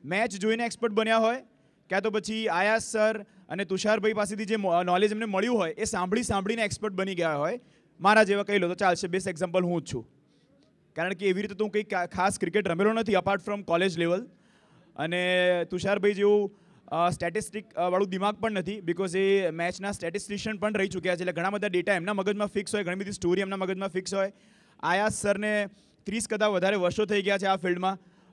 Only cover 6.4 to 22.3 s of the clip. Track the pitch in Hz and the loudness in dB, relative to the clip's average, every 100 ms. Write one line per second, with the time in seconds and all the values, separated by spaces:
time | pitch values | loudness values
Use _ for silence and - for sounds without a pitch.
6.4 | 190 233 208 - 214 185 190 180 165 147 | 0 0 -2 -2 -6 -4 -2 0 0 0
7.4 | 156 247 - _ _ - 185 214 208 202 | -2 -4 -10 _ _ 0 4 6 6 2
8.4 | 202 202 175 180 196 170 180 185 185 160 | 2 2 2 2 2 2 -2 -4 -4 -4
9.4 | 180 180 175 170 - 127 - _ _ _ | -2 0 2 0 -2 -8 -10 _ _ _
10.4 | _ _ _ _ _ - 180 175 196 185 | _ _ _ _ _ -6 -4 0 0 2
11.4 | 208 196 214 208 208 190 175 185 190 - | -2 -2 -2 -2 -2 -2 -2 0 0 0
12.4 | 185 190 190 165 208 226 226 185 185 196 | 0 0 0 2 2 2 2 2 2 0
13.4 | - 208 185 170 190 170 170 185 240 - | -2 -6 0 2 2 0 0 0 -4 -16
14.4 | _ _ _ _ _ - 156 180 180 180 | _ _ _ _ _ -8 -4 -2 0 2
15.4 | 180 175 170 185 190 202 202 196 202 208 | 4 2 0 -2 0 2 2 4 4 4
16.4 | 196 - _ - - 160 175 - 175 190 | 2 -6 _ -20 -8 0 0 0 -2 -4
17.4 | - 214 - - 180 180 202 185 202 208 | -6 -10 -8 -2 0 2 0 0 -2 -2
18.4 | 220 202 175 214 170 170 190 185 196 196 | -2 -2 -4 -6 -4 -2 -2 0 2 2
19.4 | 175 165 170 180 202 196 170 190 - 202 | 2 -2 -4 -4 -8 -6 -6 -6 -6 -6
20.4 | 220 208 208 214 196 190 170 175 180 165 | -6 -4 -2 0 -2 -2 -2 -2 -2 -2
21.4 | 180 202 208 180 175 185 180 202 190 | -2 -2 -2 0 0 0 0 -2 -2